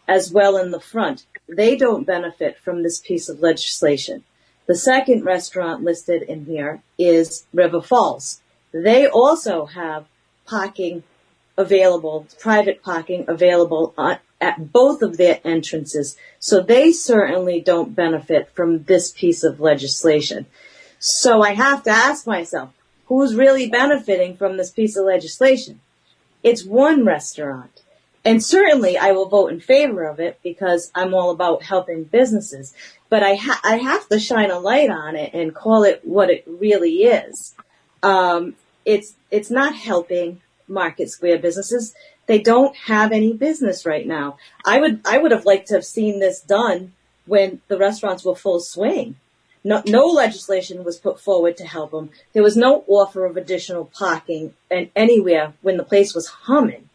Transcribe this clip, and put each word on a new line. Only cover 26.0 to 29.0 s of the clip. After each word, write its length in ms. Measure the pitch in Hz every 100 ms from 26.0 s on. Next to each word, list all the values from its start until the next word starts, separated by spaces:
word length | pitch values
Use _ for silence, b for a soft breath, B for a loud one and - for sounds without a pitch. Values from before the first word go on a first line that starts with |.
| _ _ _ _
It's 220 | 233 233
one 400 | 185 226 285 302
restaurant. 760 | 214 151 - - 147 131 123 _ _ _ _ _
And 180 | 226 226
certainly 560 | - 359 392 277 190
I 140 | 180